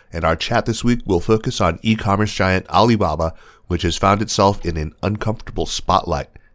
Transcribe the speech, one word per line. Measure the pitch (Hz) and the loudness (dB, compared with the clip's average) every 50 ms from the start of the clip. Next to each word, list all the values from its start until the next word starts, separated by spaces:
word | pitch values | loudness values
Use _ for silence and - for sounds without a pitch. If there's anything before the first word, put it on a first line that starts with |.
| _ _ | _ _
and | - 85 85 | -6 -2 0
our | 82 85 | 0 0
chat | - - - 120 113 - | 0 -2 -2 0 0 0
this | - 110 - | 0 -4 0
week | - 120 120 117 - | 2 2 2 2 0
will | - 92 85 | 0 0 0
focus | - - 110 110 - 131 - - | 2 2 2 2 0 -4 -2 0
on | 101 85 82 - | 0 0 0 0
e-commerce | - 113 110 110 - 98 98 98 107 101 | 0 0 0 0 0 0 0 0 0 -2
giant | - - 95 95 92 92 - - | 0 0 0 2 2 0 -2 0
Alibaba, | - 92 107 120 117 104 101 82 76 80 82 80 - - - - - _ _ | 2 4 4 4 4 2 2 0 0 -2 -2 -4 -4 -8 -16 -20 -20 _ _
which | - 87 85 | -4 -2 -2
has | - 85 - - | 0 -2 0 2
found | - 98 101 104 | 2 2 2 2
itself | 110 - - - 98 101 101 - - | 0 -2 2 2 4 4 2 0 -4
in | 87 80 80 | -4 -4 -4
an | 76 78 - _ | -6 -8 -8 _
uncomfortable | - 98 107 107 - 104 113 - - - - - 82 | -4 -4 -4 -2 -2 -4 -4 -4 -8 -10 -6 -6 -6
spotlight | - - - - - 92 95 - 87 80 - - - - - - _ | -4 -6 -4 0 2 2 2 2 0 -4 -4 -6 -10 -16 -20 -20 _